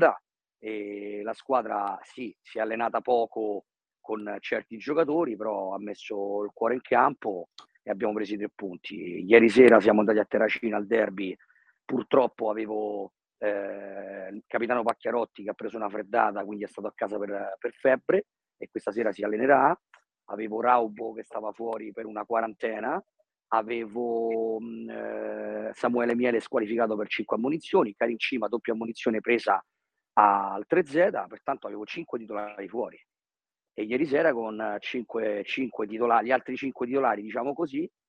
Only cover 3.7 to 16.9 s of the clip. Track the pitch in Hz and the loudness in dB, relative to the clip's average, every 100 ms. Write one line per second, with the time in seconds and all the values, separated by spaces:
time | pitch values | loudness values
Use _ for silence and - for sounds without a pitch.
3.7 | _ _ _ - 107 104 101 - 113 - | _ _ _ -8 -8 -6 -10 -4 -4 -4
4.7 | 113 123 151 151 160 156 104 107 101 95 | -12 2 4 6 4 2 0 -2 -2 -2
5.7 | 98 104 101 - 104 101 101 104 - 113 | -4 -6 -10 -6 -4 -2 -2 -4 0 2
6.7 | 123 - 120 135 139 110 92 85 - - | 2 2 4 4 2 -6 -6 -8 -18 -20
7.7 | _ 107 101 110 107 98 104 104 - 98 | _ -8 -2 -2 -2 -4 -6 -8 -8 -10
8.7 | 90 - - 85 87 90 113 113 110 123 | -10 -12 -10 -8 -8 6 8 10 10 12
9.7 | 113 110 107 110 107 101 107 107 - 113 | 12 8 6 4 2 2 2 2 0 -2
10.7 | 104 101 113 107 95 95 87 _ _ _ | -2 0 0 0 -2 -8 -8 _ _ _
11.7 | _ - 123 - 135 120 - 113 107 110 | _ -6 -6 2 2 2 -2 -4 -4 -4
12.7 | 107 107 104 98 _ _ _ 104 101 98 | -4 -4 -6 -10 _ _ _ -4 -2 -6
13.7 | 101 101 98 98 98 95 104 - 117 117 | -8 -10 -12 -12 -12 -12 -12 -6 -4 -2
14.7 | 123 113 - 120 117 110 - 101 - 110 | -2 -4 -4 -4 -2 -4 -6 -10 -8 -10
15.7 | 113 104 107 101 113 107 101 98 104 101 | -6 -6 -6 -2 0 2 0 -6 -8 -8
16.7 | - 101 | -8 -10